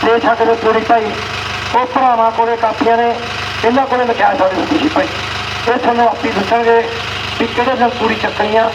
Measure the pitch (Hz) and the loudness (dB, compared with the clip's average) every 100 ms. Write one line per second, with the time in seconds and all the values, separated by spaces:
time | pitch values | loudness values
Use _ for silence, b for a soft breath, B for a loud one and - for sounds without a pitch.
0 | 214 226 - 233 226 226 220 220 220 233 | 2 2 2 2 2 2 2 0 2 2
1 | 214 202 - - - - - 247 254 262 | 2 -4 -8 -8 -8 -8 -2 0 0 2
2 | 262 240 226 226 233 233 226 220 226 233 | 2 4 2 2 0 2 0 0 2 2
3 | 233 233 - - - - 220 247 262 254 | 2 -2 -6 -8 -6 -2 0 2 2 0
4 | 247 233 208 196 190 - - - 262 - | 0 2 0 2 0 0 0 0 0 0
5 | 170 - - - - - 226 247 233 240 | -2 -4 -6 -6 -6 -6 -2 0 0 2
6 | 240 - 233 196 202 233 233 233 226 - | 2 0 -4 -2 0 0 4 2 2 -4
7 | - - - - 233 233 240 254 240 - | -8 -8 -8 -4 -4 0 -2 2 0 0
8 | 214 208 214 - 214 220 226 | -2 -2 -4 -2 0 2 0